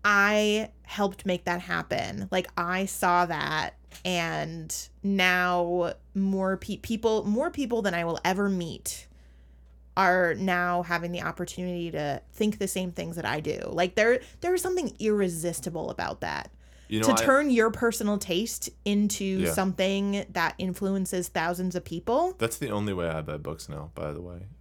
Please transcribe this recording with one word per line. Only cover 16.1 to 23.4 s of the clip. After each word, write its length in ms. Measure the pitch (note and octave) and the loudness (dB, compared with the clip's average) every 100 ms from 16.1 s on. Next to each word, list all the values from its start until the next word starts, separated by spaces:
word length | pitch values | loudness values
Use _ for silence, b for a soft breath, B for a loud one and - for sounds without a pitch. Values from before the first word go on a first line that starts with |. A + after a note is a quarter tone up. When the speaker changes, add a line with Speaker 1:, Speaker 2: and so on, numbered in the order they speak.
| - | -4
Speaker 1:
that. 300 | D#2+ D2 - - b b b | -6 -6 -8 -18 b b b
Speaker 2:
You 140 | G#2+ | 2
know, 60 | A2 | 4
Speaker 1:
To 60 | |
Speaker 2:
I 120 | A#3+ C4+ | 6 6
Speaker 1:
turn 240 | C4+ D4 | 4 6
your 200 | A#3+ A3 | 4 4
personal 480 | G#3+ A#3 A3+ G#3 G3+ | 2 0 2 0 0
taste 520 | G3+ F3+ A3+ - - - G3+ | 0 -2 -2 -6 -10 -6 0
into 400 | G#3 G#3 - G3 | 2 2 0 -2
Speaker 2:
Yeah. 260 | F#3+ F3+ | 0 2
Speaker 1:
something 720 | D#3+ F#3+ F3+ F#3+ G3 G3+ G3+ - | 2 0 2 2 2 0 -2 -4
that 240 | - E3 - | -2 -2 0
influences 680 | F#3 F3+ G3 G3 F#3 F3+ F3 | -4 -2 0 0 0 -2 -2
thousands 480 | F3+ E3 F3+ F#3 F3 | -2 -2 0 -2 -4
of 80 | |
people. 500 | - E3+ F3 B3+ F4+ F#4 | -6 -6 0 2 2 0
Speaker 2:
That's 200 | A2+ - | -2 -2
the 120 | C3 | -2
only 240 | G#2 G#2 | -2 0
way 160 | F#2 E2+ | 0 0
I 120 | D#2+ | -2
buy 140 | D2+ | -4
books 300 | D2+ | -6